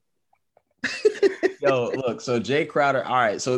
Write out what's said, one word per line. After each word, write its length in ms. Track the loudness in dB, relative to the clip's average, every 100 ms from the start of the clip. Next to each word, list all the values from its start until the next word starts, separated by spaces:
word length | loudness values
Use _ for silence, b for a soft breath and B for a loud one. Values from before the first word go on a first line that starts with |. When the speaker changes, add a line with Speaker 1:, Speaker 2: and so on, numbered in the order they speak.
| _ _ _ _ _ _ _ _
Speaker 1:
<laughs> 800 | -10 0 0 2 2 2 -2 0
Speaker 2:
Yo, 300 | 0 2 0 -2
look, 260 | -4 -4
so 180 | -2 -2
Jay 260 | 0 -2 0
Crowder, 380 | 0 0 0 0
all 100 | 2
right, 260 | 2 0
so 140 | -2